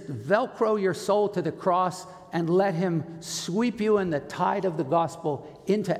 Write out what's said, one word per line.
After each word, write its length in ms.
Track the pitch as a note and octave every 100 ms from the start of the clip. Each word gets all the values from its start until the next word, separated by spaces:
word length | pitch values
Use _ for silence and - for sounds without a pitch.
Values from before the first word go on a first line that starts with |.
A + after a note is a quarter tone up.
| -
Velcro 720 | B2+ A#2+ G#3 B3+ - A3 G#3+
your 140 | F#3+ F3
soul 340 | - G3+ G3+
to 120 | G3
the 80 | E3+
cross 560 | D#3 G3 F3+ F3+ E3 - - -
and 180 | E3+ E3
let 240 | F3+ G3
him 480 | D#3+ F#3 E3 - -
sweep 580 | - - - F3+ A#3+ A#3
you 200 | G#3+ G#3
in 100 | F#3
the 120 | D3
tide 440 | - - F#3 G3 F#3+
of 120 | D#3+
the 60 |
gospel 800 | C3+ E3 E3 - D#3 D3 - - -
into 260 | G#3 F3+